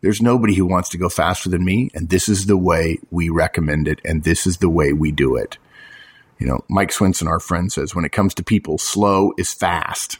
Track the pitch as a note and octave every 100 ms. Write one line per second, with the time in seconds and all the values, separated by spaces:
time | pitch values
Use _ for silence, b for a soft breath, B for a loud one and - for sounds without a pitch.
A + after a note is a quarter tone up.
0 | F#2 G#2 A#2 B2 A2 F#2+ F2+ F#2 - F2
1 | F2 - E2+ F2+ - F2+ F2+ G2+ B2+ -
2 | E2 F#2 - G2 F#2+ G2 F#2 E2 E2 E2
3 | - F2 E2+ E2 D#2+ - D#2 D2+ D2 D#2
4 | - D#2+ D#2+ E2 G2 F2 F2+ E2 D2 D2
5 | D#2 D2 C2+ B1 G1+ - B B B B
6 | B B B _ B1+ C2 - F#2+ F#2+ -
7 | F#2+ F2+ D#2+ E2 - E2+ F#2 - D2 F2+
8 | D#2 - G2 - F2+ G#2+ - D#2 - G#2
9 | G#2 G2 G2 - F2+ - F2+ E2+ - -
10 | -